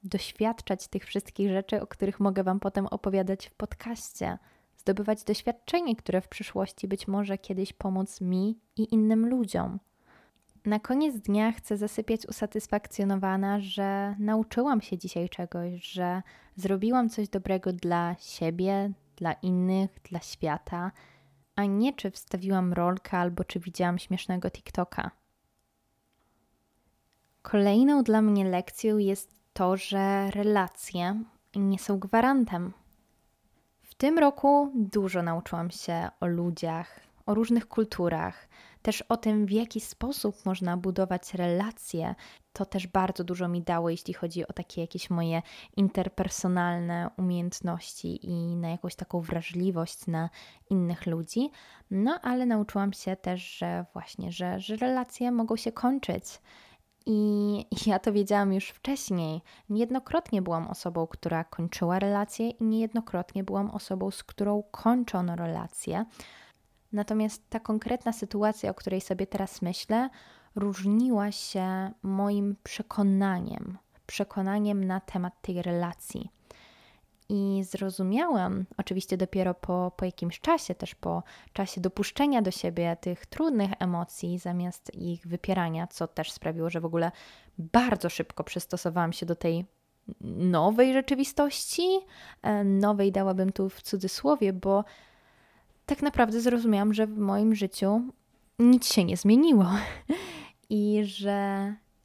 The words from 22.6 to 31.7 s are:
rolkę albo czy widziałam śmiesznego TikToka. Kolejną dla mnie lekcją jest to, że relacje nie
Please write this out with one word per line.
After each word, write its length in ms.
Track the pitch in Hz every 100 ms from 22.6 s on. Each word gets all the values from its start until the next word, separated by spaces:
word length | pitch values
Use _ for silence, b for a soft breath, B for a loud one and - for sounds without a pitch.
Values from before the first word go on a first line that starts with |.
| 180
rolkę 460 | 175 175 185 - 180
albo 260 | 175 175
czy 160 | 180 180
widziałam 380 | 180 - 175 175
śmiesznego 520 | - 185 - 180 180
TikToka. 600 | - - - 180 - - - _ _ _ _ _ _ _ _ _ _ _ _ _ _ _ _ _ _ _ _ _ _
Kolejną 600 | - 208 202 208 269 285
dla 200 | 226 220
mnie 220 | 214 202
lekcją 540 | 190 180 185 - 220 214
jest 360 | 196 196 - _ _
to, 220 | - 185 190
że 540 | - 196 196 196 196
relacje 920 | 202 208 208 180 - - 180 175 208 226 _ _
nie 240 | 202 196